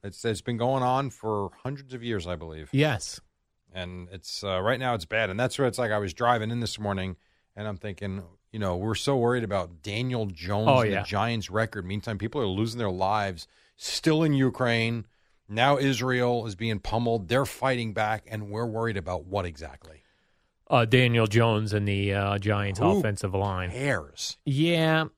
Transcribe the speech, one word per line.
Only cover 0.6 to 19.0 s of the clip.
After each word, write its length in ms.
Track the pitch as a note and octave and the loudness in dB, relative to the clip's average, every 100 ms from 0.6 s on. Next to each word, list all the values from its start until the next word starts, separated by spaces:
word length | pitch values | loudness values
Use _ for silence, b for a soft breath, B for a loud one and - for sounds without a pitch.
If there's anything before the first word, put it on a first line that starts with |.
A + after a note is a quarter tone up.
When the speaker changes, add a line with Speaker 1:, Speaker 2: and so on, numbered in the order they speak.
| A#2+ C3+ | 0 2
Speaker 1:
on 280 | B2+ C3 C#3 | 2 2 0
for 400 | - A2 G#2+ G2 - | -6 -2 -2 -2 -6
hundreds 300 | B2+ C#3 C3+ | -10 -10 -12
of 100 | B2+ | -10
years, 240 | A#2+ G#2+ F2 | -4 -4 -2
I 100 | F2 | -6
believe. 340 | D#2+ D#2 D2+ | -8 -12 -2
Speaker 2:
Yes. 480 | C3 D3+ G2+ - - _ _ _ _ _ | 2 2 0 -6 -14 _ _ _ _ _
Speaker 1:
And 340 | F#2+ F2+ F2+ F2 | -10 -10 -10 -12
it's, 320 | F#2+ - - | -14 -12 -8
uh, 180 | G2+ F#2 | -4 -2
right 180 | G2+ B2+ | 0 0
now 140 | C3 | 0
it's 100 | A#2 | -2
bad. 240 | - A2 G#2+ | -2 0 0
And 80 | F#2+ | 0
that's 200 | B2+ - | -2 0
where 100 | C3 | 0
it's 100 | A#2 | 0
like 140 | A#2+ | -2
I 60 | G#2+ | 0
was 160 | G2+ | -2
driving 360 | - A#2+ A#2+ G#2+ | 0 2 2 0
in 100 | A#2+ | -4
this 180 | A2+ - | -4 -4
morning, 380 | G#2 G2 F#2+ F2+ _ _ _ | -2 -2 -4 -8 _ _ _
and 140 | - G#2+ | -12 -10
I'm 80 | G2+ | -8
thinking, 460 | G#2+ F#2 G2+ F#2+ F2 _ _ | -10 -8 -8 -8 -10 _ _
you 80 | A2 | -4
know, 180 | G2+ F2+ | -2 0
we're 180 | G#2 | 0
so 220 | G#2+ - C#3 | 0 2 2
worried 280 | A#2+ B2 | 2 2
about 380 | A2 G2 E2+ E2+ | 0 -2 -2 -8
Daniel 440 | - G#2 B2+ B2 G#2+ | -6 -4 -2 -2 -4
Jones 420 | E2 E2+ G#2 A2 | -6 -2 2 6
Speaker 2:
Oh, 120 | C3 | 6
Speaker 1:
and 100 | A2 | 6
Speaker 2:
yeah. 100 | G2 | 2
Speaker 1:
the 60 | G2+ | 0
Giants 440 | G#2 A2 A#2 F#2+ | 0 0 -2 -2
record. 360 | G2 A2 G#2+ F2+ | -2 0 -2 -4
Meantime, 320 | G2+ G#2+ G#2 | -6 -4 -4
people 220 | G#2 D3 | -4 -2
are 60 | A2 | -2
losing 320 | F#2+ A2+ A#2 | 0 -2 -2
their 120 | A2 | -4
lives 560 | F#2 F#2+ G#2+ G2 E2+ - b b b | 0 0 2 0 -4 -14 b b b
still 460 | - - - D#3 | -8 -2 2 4
in 120 | D#3+ | 4
Ukraine. 720 | C#3+ C3 A#2+ B2 A#2 A2+ A#2 - _ _ _ _ | 4 4 2 2 2 2 -2 -8 _ _ _ _
Now 300 | G#2+ C3 C#3+ | 2 4 4
Israel 680 | C#3 B2 C3 B2 B2 A#2+ A2+ | 4 2 0 2 2 0 -2
is 80 | |
being 240 | F#2 A2+ G#2 | -4 -2 -2
pummeled. 500 | - A2 A#2+ A#2 F2 | -2 0 2 0 2
They're 180 | B2 C3 | 0 0
fighting 460 | - C3 B2+ A2+ | -2 -2 0 -2
back, 300 | G#2 G#2+ A2 - | -2 0 -2 -4
and 220 | A2 G2+ | -8 -6
we're 160 | G#2 A#2+ | -4 -4
worried 300 | A2 A2+ | -2 -2
about 260 | G2 | -2